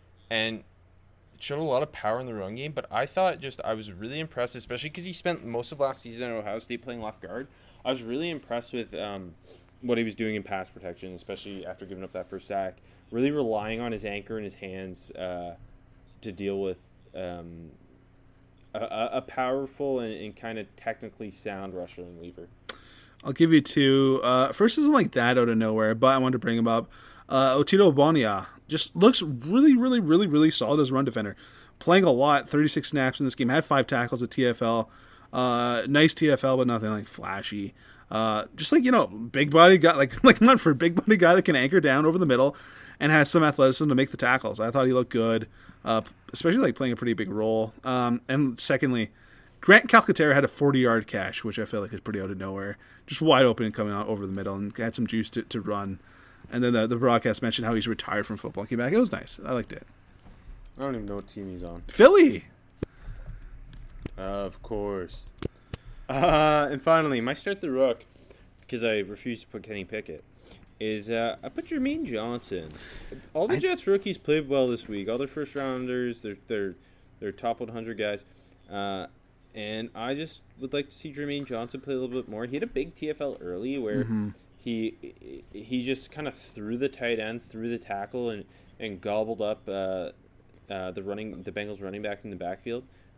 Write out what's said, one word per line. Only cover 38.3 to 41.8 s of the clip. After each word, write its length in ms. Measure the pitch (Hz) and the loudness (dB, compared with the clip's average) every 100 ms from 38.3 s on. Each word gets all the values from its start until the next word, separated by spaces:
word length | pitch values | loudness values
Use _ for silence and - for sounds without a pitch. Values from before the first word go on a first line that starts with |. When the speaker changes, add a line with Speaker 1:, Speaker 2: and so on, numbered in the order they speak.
| 107 - - | -2 -4 -4
Speaker 2:
just, 160 | 160 | 2
like, 120 | 302 | 4
you 80 | 247 | 4
know, 160 | 233 - | 4 2
big 440 | 107 117 135 147 | -2 -6 -2 4
body 260 | 160 175 185 | 10 10 10
guy, 180 | 165 143 | 6 4
like, 260 | 139 - | 2 6
<laughs> 0 | |
like 180 | 175 - | 8 8
Munford, 360 | 233 254 165 131 | 8 8 4 4
big 160 | 170 170 | 2 2
body 200 | - 214 | 4 6
guy 160 | 170 185 | 8 6
that 80 | |
can 120 | 180 139 | 4 2
anchor 240 | 135 | 4
down 260 | 185 | 4